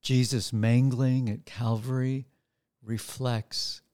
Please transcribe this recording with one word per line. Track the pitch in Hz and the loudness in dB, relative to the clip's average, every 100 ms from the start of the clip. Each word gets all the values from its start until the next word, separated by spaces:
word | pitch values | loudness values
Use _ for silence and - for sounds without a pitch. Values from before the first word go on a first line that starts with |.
Jesus' | - 131 123 127 - | 2 2 4 0 -2
mangling | 113 110 120 135 123 131 131 123 | 0 4 6 4 2 2 2 0
at | 107 - | -4 -10
Calvary | - 120 113 120 131 127 135 131 _ _ _ _ _ | -6 -2 -2 -2 -2 -2 -4 -8 _ _ _ _ _
reflects | 110 113 - - 127 117 - - - - _ | -8 -8 -8 -6 -2 -2 -4 -6 -6 -8 _